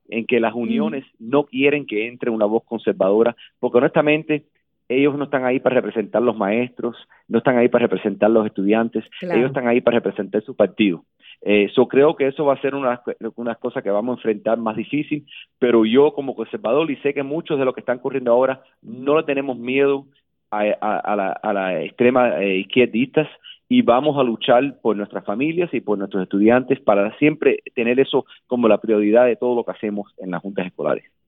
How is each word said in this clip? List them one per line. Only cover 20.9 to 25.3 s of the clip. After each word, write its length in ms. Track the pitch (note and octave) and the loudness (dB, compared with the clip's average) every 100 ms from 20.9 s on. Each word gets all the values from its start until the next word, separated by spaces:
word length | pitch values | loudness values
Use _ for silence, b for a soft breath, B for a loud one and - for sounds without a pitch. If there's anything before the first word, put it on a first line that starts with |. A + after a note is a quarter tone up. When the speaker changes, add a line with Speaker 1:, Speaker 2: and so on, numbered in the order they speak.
| F#2+ | -4
Speaker 1:
a 160 | - G2+ | -2 -2
la, 160 | F#2+ | -2
a 220 | - G#2+ | -4 -4
la 280 | G2 F#2+ E2+ | -2 -2 -4
extrema, 580 | D2+ - B2 B2+ A#2+ A#2 | -6 0 2 4 2 0
eh, 180 | G2 F#2+ | -2 -2
izquierdistas, 680 | G2 B2+ A#2+ A2 C3+ - D3 - B B - | 0 2 2 0 -2 -2 -2 -8 B B 0
y 140 | B2 | 2
vamos 340 | A2+ B2 D3+ C#3 | 4 2 2 0
a 40 | |
luchar 560 | B2+ A2+ - B2 C#3 C3+ | 0 -2 2 2 2 -2
por 160 | A#2 G#2 | -4 -2
nuestras 300 | G#2 G2 | -6 -8
familias 480 | G2 | -8